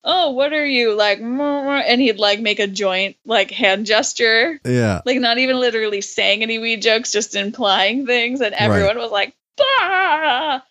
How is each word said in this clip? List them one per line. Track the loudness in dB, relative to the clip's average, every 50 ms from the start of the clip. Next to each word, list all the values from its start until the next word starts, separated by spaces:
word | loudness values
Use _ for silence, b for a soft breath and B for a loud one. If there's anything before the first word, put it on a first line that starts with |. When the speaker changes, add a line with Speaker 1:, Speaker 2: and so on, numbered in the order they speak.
| _
Speaker 1:
"Oh, | 0 0 0 0 0
what | 0 0 0 0 0
are | -2 -2
you, | 0 0 2 2 2 2
like, | 2 2 2 2 0
mwah, | -2 -6 -4 -2 -2 -2 -2 -2 -2
mwah," | -2 -2 0 2
and | 2 2 2
he'd, | 2 2 2 2
like, | 2 0 2 0
make | 0 -2 0 0
a | -2
joint, | -4 -2 -2 -2 0 0 0 -2 -4 -6 _ _
like, | 0 0 0 0 0
hand | -2 0 2 2 2 0 2
gesture. | 2 2 2 2 0 -2 0 2 4 4 4 2 0 -2 -6 _
Speaker 2:
Yeah. | 0 0 2 2 2 0 0 -2
Speaker 1:
Like, | -2 0 0
not | 2 0 2 2
even | 2 0 2 0
literally | 0 0 0 0 -2 -2 -2 -4
saying | -6 -6 -4 0 2 2 2 0
any | -2 -4 -4
weed | -4 -2 -4 -4 0
jokes, | 2 2 2 2 0 -2
just | -4 -4 -4 -4 -6
implying | -6 -6 -6 -4 -2 0 0 2 2 2 0 0 -2 -2
things, | -2 0 0 0 -2 -2 -2
and | -4 -4 0
Speaker 2:
Right. | 0
Speaker 1:
everyone | 0 2 2 2 2 0 0
was | -2 -6 -4
like, | -2 -2 -2 -4 _ _ _ _ _
"Bah!" | -2 0 2 2 0 0 0 0 0 0 0 0 0 0 0 0 0 -2 -4 -4 -6 -8 _